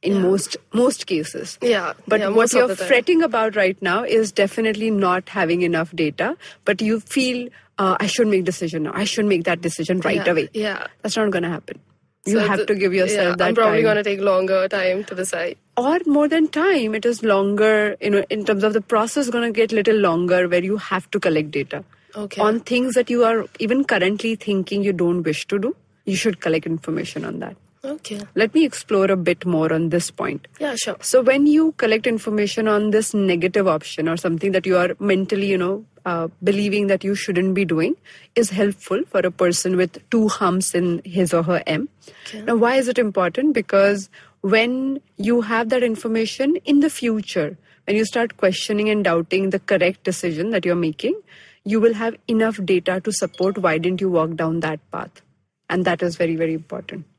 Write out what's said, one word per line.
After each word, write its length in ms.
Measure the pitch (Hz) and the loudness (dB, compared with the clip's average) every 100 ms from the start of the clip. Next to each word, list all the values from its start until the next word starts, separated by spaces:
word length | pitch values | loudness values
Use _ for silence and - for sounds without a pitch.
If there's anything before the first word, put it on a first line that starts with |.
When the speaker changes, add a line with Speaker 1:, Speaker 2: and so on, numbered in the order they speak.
Speaker 1:
in 120 | 175 | 0
Speaker 2:
Yeah. 60 | 196 | 2
Speaker 1:
most, 360 | 180 196 - - _ | 4 2 -2 -10 _
most 320 | 214 247 - - | 2 2 0 -4
cases. 540 | 165 156 - 185 - | -4 -4 -10 -12 -4
Speaker 2:
Yeah, 320 | 247 208 175 - - | 0 0 0 -8 -2
Speaker 1:
But 120 | 214 | 0
Speaker 2:
yeah, 60 | 196 | 2
Speaker 1:
what 60 | 220 | 2
Speaker 2:
most 160 | 233 | 4
of 40 | 254 | 4
Speaker 1:
you're 100 | 233 | 2
Speaker 2:
the 60 | 190 | 0
time. 120 | 185 | 2
Speaker 1:
fretting 340 | 247 247 339 | 2 4 2
about 340 | 320 226 220 214 | 2 0 0 2
right 240 | 190 190 | 0 0
now 220 | 185 185 | -2 -2
is 280 | 240 220 214 | 2 0 0
definitely 580 | - 196 - 220 208 220 | 0 0 0 -2 0 0
not 400 | 208 190 180 - | 2 2 0 -2
having 320 | - 165 175 | -2 0 2
enough 300 | 175 165 165 170 | 2 0 -2 -2
data, 400 | 156 - 190 330 - - - | -4 -2 -4 -4 -14 -6 -2
but 160 | 208 | 0
you 180 | 214 226 | 0 -2
feel, 500 | - - 254 247 240 - _ - | -2 -2 -2 -4 -8 -14 _ -2
uh, 200 | 190 185 | 0 0
"I 80 | 202 | -2
should 200 | - 220 | 2 2
make 180 | 196 180 | 2 0
decision 380 | 180 170 165 | -4 -6 -4
now. 100 | 151 - | -6 -4
I 80 | |
should 220 | 202 - 208 | -4 0 0
make 180 | 185 | 0
that 180 | 170 170 | 0 -2
decision 380 | 175 - 160 185 | -4 -6 -2 -2
right 240 | 160 - 175 | 0 0 0
Speaker 2:
Yeah, 60 | |
Speaker 1:
away." 180 | 165 135 | 0 -2
Speaker 2:
yeah. 340 | 220 214 196 - _ | -4 -4 -6 -10 _
Speaker 1:
That's 140 | 214 226 | -6 -2
not 120 | 214 | 0
gonna 180 | 185 170 | 0 -4
happen. 300 | 156 - - _ _ _ _ - | -6 -10 -18 _ _ _ _ 0
You 120 | 214 | 0
Speaker 2:
So 40 | 202 | 2
Speaker 1:
have 120 | 196 | 0
Speaker 2:
the, 60 | 214 | 0
Speaker 1:
to 100 | 208 | 0
give 180 | 196 | 2
yourself 340 | 185 185 208 180 | 2 0 2 0
Speaker 2:
yeah, 60 | 175 | 0
Speaker 1:
that 100 | 185 | 0
Speaker 2:
I'm 80 | 233 | 4
probably 220 | 220 214 | 4 4
Speaker 1:
time. 60 | 226 | 4
Speaker 2:
gonna 140 | 208 | 2
take 160 | 208 196 | 0 0
longer 480 | 196 185 190 190 190 | 2 2 2 0 0
time 360 | 202 185 185 208 | 0 0 -2 -6
to 100 | 185 | -8
decide. 420 | 180 170 175 - _ - | -6 -4 -6 -8 _ -2
Speaker 1:
Or 220 | 254 339 349 | 0 0 2
more 220 | 285 294 | 2 4
than 200 | 320 311 | 2 2
time, 440 | 302 359 339 220 | 2 2 2 0
it 120 | 214 233 | 0 -2
is 180 | 233 | 0
longer, 720 | 220 196 202 202 214 214 208 - | 2 2 2 2 4 4 0 -2
you 80 | - | 0
know, 140 | 202 196 | 0 0
in 140 | 214 | -4
terms 220 | 208 208 214 | -2 0 2
of 80 | |
the 80 | 214 | 0
process, 480 | 202 226 226 - 254 | 0 0 0 -2 -2
gonna 220 | 240 233 | -2 -2
get 200 | 214 220 | 0 0
little 240 | 220 208 220 | 2 2 4
longer 520 | 196 165 175 180 180 | 4 2 2 2 2
where 140 | 175 | 0
you 120 | 185 208 | 0 -4
have 320 | - 185 - | -4 -6 -4
to 80 | 214 | -2
collect 300 | 185 156 151 | 0 0 -2
data. 320 | 147 139 147 - _ _ 214 | -4 -6 -8 -12 _ _ -12
Speaker 2:
Okay. 260 | 208 202 | -10 0
Speaker 1:
On 180 | 208 226 | 0 0
things 360 | - 247 254 247 | 0 -2 0 0
that 140 | 240 | 0
you 140 | 240 | 2
are 220 | 226 226 - - | 2 2 -4 -6
even 260 | 220 254 277 | -2 0 2
currently 500 | 208 180 202 226 220 | 2 0 0 -4 -4
thinking 480 | - 196 175 202 | -2 -2 0 -2
you 80 | 202 | 0
don't 320 | 180 175 175 | 0 0 0
wish 240 | 160 151 - | -2 -4 -4
to 100 | 202 | -4
do, 160 | 220 - _ _ - | -2 -6 _ _ -6
you 120 | 190 | -2
should 240 | 226 180 | -2 -2
collect 240 | 170 160 165 | -2 -2 -2
information 580 | 165 - 160 170 - | -6 -4 -6 -6 -8
on 160 | 160 - | -8 -8
that. 160 | - 190 _ _ 269 | -12 -14 _ _ -12
Speaker 2:
Okay. 340 | 302 - 208 202 - | -12 -10 -12 -8 -2
Speaker 1:
Let 180 | 226 | 2
me 120 | 311 302 | 2 2
explore 400 | - - 202 190 | 0 -2 2 2
a 60 | 190 | 2
bit 300 | 170 175 180 | 0 -2 0
more 260 | 165 160 | 0 2
on 180 | 160 165 | 0 0
this 220 | 170 - | 0 -4
point. 360 | - - 143 - _ | -8 -8 -8 -12 _
Speaker 2:
Yeah, 160 | 294 233 | -6 -4
sure. 220 | - - | -6 -8
Speaker 1:
So 220 | - 262 | 0 2
when 240 | 254 269 294 | 4 4 4
you 240 | 302 320 - | 4 2 0
collect 280 | 233 220 240 | 0 2 0
information 600 | 226 220 214 208 - 220 | -2 -2 -2 -2 -2 0
on 220 | 208 214 | 2 2
this 240 | 214 214 | 0 0
negative 540 | 208 196 175 180 208 190 | 0 0 0 0 2 2
option 420 | 156 - - 160 | 0 -4 -4 -4
or 80 | 165 | -2
something 340 | 185 165 196 | -2 -2 0
that 140 | 185 180 | -2 2
you 100 | 180 | 2
are 140 | 180 - | 2 -2
mentally, 460 | 202 190 190 202 196 | 0 0 0 -2 0
you 120 | 185 | 0
know, 280 | 180 196 220 _ 185 | -2 -4 -10 _ -6
uh, 220 | 170 165 _ | -4 -4 _
believing 440 | 185 202 208 208 202 | 0 0 0 0 0
that 160 | 190 | 0
you 120 | 196 202 | 0 -4
shouldn't 380 | - 180 190 | -2 0 0
be 100 | 190 185 | 0 0
doing 300 | 160 170 320 - - - - | 0 0 -4 -8 -20 -4 0
is 140 | 226 | 0
helpful 540 | 190 202 190 - 196 339 | 2 0 -2 -6 -4 -2
for 80 | 196 | 0
a 120 | 180 | -2
person 460 | 175 180 175 185 185 | 0 0 0 -2 0
with 200 | 180 - _ | 0 -4 _
two 180 | 233 214 | 0 2
humps 460 | - 190 185 190 | 2 0 0 -2
in 280 | 180 175 170 - | -2 0 -2 -4
his 280 | 175 180 | 0 2
or 100 | 170 | 2
her 180 | 165 175 - | 0 -2 -2
M. 200 | 156 269 _ - - - | -4 -4 _ -20 -20 -18
Speaker 2:
Okay. 140 | 214 | -12
Speaker 1:
Now, 140 | 220 233 | -2 2
why 200 | 233 269 | 4 2
is 120 | 247 | 0
it 100 | 247 | 0
important? 560 | 220 190 180 208 294 | 0 2 0 2 0
Because 560 | 254 - 196 202 202 196 - - _ | 0 2 4 4 2 -6 -18 -20 _
when 580 | 196 220 233 254 269 269 _ - | 0 2 2 -2 -4 -6 _ -6
you 240 | 202 240 | 0 0
have 280 | 214 226 233 | 0 -2 0
that 140 | 254 | 0
information 720 | 240 220 226 226 226 - 277 349 - | 0 -2 -2 -2 -2 -2 0 0 2
in 140 | 285 | 2
the 100 | 294 | 2
future, 680 | - 240 220 - 185 147 175 _ _ - | 0 -2 -2 -4 -4 -4 -6 _ _ -2
when 100 | 208 | 0
you 80 | 220 | 0
start 320 | 240 233 - | -2 -4 0
questioning 520 | 196 185 - 208 214 | 0 0 -4 -2 0
and 140 | 208 | 0
doubting 460 | 185 170 165 190 190 | 2 0 0 0 0
the 80 | 190 | -2
correct 440 | - 190 180 185 | 0 2 2 0
decision 460 | - 180 180 156 196 | -6 -4 -4 -4 -2
that 140 | 214 175 | -2 0
you're 100 | 175 | 0
making, 440 | 165 151 226 415 _ - - _ | -2 -2 -4 -4 _ -20 -20 _
you 160 | 202 220 | -2 2
will 140 | 226 | 2
have 220 | 214 226 226 - | 2 -4 -6 -2
enough 320 | 220 220 208 185 | 2 2 0 0
data 340 | 185 170 185 | 0 2 -2
to 100 | 196 | -4
support 460 | 208 180 - 185 202 | -4 -4 0 -2 2
why 200 | 180 160 | 0 2
didn't 240 | 175 185 | 0 0
you 80 | 196 | 0
walk 260 | 170 160 165 | 2 0 -2
down 260 | 160 165 | -2 0
that 180 | 160 151 _ | -2 -6 _
path. 300 | - - - _ _ _ _ _ | -12 -12 -18 _ _ _ _ _
And 140 | 175 185 | -2 0
that 160 | 170 | 0
is 140 | 175 165 | -4 -2
very, 200 | 170 160 | -2 0
very 180 | 160 | -2
important. 520 | 160 156 180 - 196 156 | -4 -8 -12 -12 -16 -18